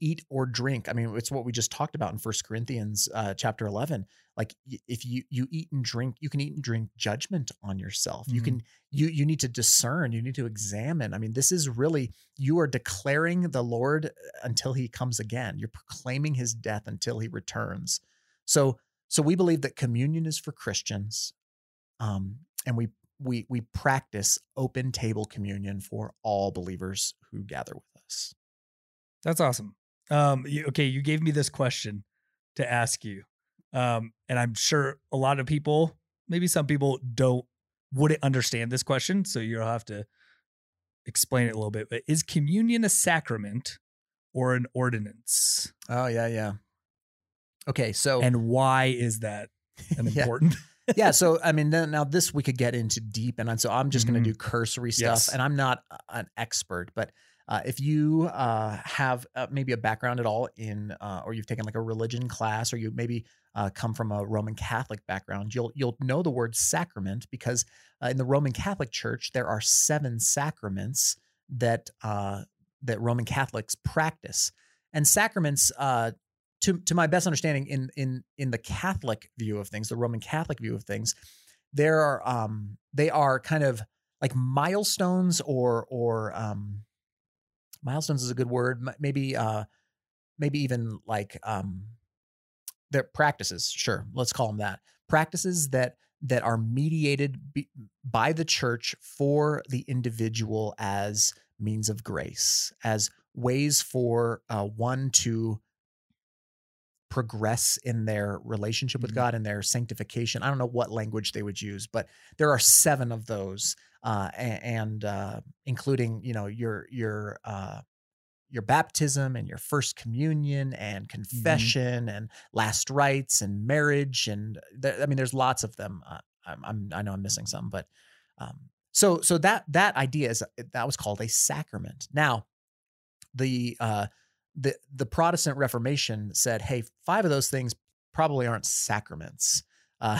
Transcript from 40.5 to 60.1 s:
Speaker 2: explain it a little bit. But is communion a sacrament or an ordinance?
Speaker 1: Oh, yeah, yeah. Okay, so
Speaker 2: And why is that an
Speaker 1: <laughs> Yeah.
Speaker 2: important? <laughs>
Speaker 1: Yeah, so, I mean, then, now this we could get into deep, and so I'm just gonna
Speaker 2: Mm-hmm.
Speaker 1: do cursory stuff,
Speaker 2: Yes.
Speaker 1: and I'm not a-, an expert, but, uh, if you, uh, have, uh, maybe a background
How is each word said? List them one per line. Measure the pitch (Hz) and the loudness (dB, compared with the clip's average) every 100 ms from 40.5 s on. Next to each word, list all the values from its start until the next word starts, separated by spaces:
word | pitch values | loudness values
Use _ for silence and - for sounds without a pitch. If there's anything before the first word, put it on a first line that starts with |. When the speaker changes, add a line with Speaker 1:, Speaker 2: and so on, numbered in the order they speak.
| _ _ _ _ _ - | _ _ _ _ _ -6
Speaker 2:
explain | - - 127 120 | -2 2 2 2
it | |
a | 110 | 0
little | 107 | -4
bit. | 107 107 | -4 -4
But | 117 - | -6 0
is | 156 | 0
communion | - 165 147 190 226 233 | 2 2 2 4 4 4
a | 214 | 4
sacrament | - - 165 - 113 101 110 - - _ _ _ _ _ | 4 4 2 2 -4 -4 -6 -6 -12 _ _ _ _ _
or | 127 127 | 0 2
an | 127 120 127 | 2 0 0
ordinance? | 127 113 104 - - - - - - - - | 0 0 -4 -10 -2 0 2 0 -4 -10 -4
Speaker 1:
Oh, | 120 127 | -2 0
yeah, | 117 117 | 0 0
yeah. | 113 107 101 - _ _ _ _ _ _ _ _ _ - | 0 -2 -6 -12 _ _ _ _ _ _ _ _ _ -4
Okay, | 135 113 | 0 0
so | 104 139 127 | 0 2 4
Speaker 2:
And | 123 120 113 | 4 2 2
why | 127 131 131 131 123 | 4 4 6 4 2
is | 120 110 | 0 -2
that | 107 104 107 _ _ - - 147 | -4 -8 -12 _ _ -20 -6 -2
an | 117 | 0
Speaker 1:
<laughs> | |
Yeah. | 110 | 2
Speaker 2:
important? | 123 123 160 - | 2 4 4 4
<laughs> | - _ - 214 | -4 _ 0 6
Speaker 1:
Yeah, | 202 | 6
so, | 143 180 165 | 8 6 6
I | 170 | 4
mean, | 151 151 | 4 4
then, | 165 160 | 4 2
now | 151 | 0
this | 143 170 - | 2 2 2
we | 147 | 0
could | 139 123 | 0 2
get | 123 120 | 2 2
into | 113 110 | 0 -2
deep, | 110 110 120 120 | -4 -4 -4 -2
and | 113 113 | -2 0
so | 117 | 2
I'm | 117 139 | 2 2
just | 131 117 | 2 4
gonna | 117 | 4
Speaker 2:
Mm-hmm. | 113 | 4
Speaker 1:
do | 110 | 0
cursory | - 120 113 - 120 | -2 0 0 -2 -2
stuff, | 120 117 | 2 4
Speaker 2:
Yes. | 117 - | 4 4
Speaker 1:
and | 131 | 2
I'm | 135 143 | 2 4
not | 135 123 - | 2 0 -4
a-, | - - | -20 -10
an | 113 92 - | -10 -8 -6
expert, | 113 - - 90 87 | -4 -4 -4 -6 -4
but, | - 104 _ _ _ - | -6 -6 _ _ _ -4
uh, | 107 - | -4 -2
if | 131 | -2
you, | 143 151 151 160 165 | 2 4 4 4 2
uh, | 104 123 110 110 107 | 0 0 2 0 -4
have, | - - 135 123 127 | -6 -2 0 0 -4
uh, | 127 127 | -8 -4
maybe | 139 131 | -2 -2
a | 117 | 0
background | 110 110 127 | 0 0 -2